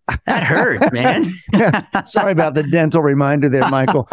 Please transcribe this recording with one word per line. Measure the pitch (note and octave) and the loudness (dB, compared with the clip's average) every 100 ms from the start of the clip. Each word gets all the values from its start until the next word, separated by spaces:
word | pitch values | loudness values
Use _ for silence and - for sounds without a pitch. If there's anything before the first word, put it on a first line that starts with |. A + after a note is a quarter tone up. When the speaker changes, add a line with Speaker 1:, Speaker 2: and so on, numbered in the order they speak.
| - B2+ - | -8 -6 -4
Speaker 1:
That | A#3+ | -2
hurt, | F3+ - B3 C3 C#4 | 0 0 0 0 0
man. | A#2+ B3+ D#4+ A#3 F3+ - | 0 0 0 -4 -6 -2
Speaker 2:
<laughs> | G#3+ G#3+ G3 - G3 | 0 2 0 -4 -8
Sorry | - G3 G3 | -4 -2 0
about | E3+ D#3+ | 0 0
the | D3 | -2
dental | D3 E3+ D#3 E3 | 0 0 2 2
reminder | D3 C#3 C#3 D3 C#3 | 2 2 2 2 2
there, | C3+ - | 2 2
Michael. | C3+ C3 D3+ A#2 | 0 0 0 -2